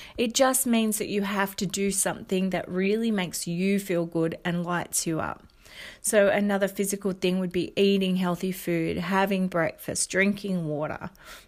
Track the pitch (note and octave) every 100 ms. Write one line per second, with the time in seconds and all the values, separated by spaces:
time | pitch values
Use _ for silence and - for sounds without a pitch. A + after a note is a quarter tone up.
0 | - - A#3+ A#3 C4 C4 B3 A3+ A3 G#3+
1 | - G3+ G3 G3+ G3 - F#3 G3 G3 F#3+
2 | F#3 - - F#3+ F#3+ F3+ - F3+ F#3+ G#3+
3 | A3+ G#3 F3 - - E3+ F#3+ G3 G3 F3
4 | E3+ E3+ E3 - F3+ F3 E3+ E3+ - -
5 | F3 D#3 D2 - - _ - - - -
6 | - G#3+ G3+ G#3 G3+ G3 F#3+ G3 G3 G3
7 | G3 F#3 F3+ F#3 F#3 F3+ - - G3+ G3
8 | F#3+ F#3 F#3 F3 F#3 F3+ - E3+ E3 E3+
9 | F3 G3 G3 F#3+ F#3 F3 D#3+ - - -
10 | - F#3 G3 G3+ G3+ F3+ D#3+ D3 D3+ -
11 | F#3 - - -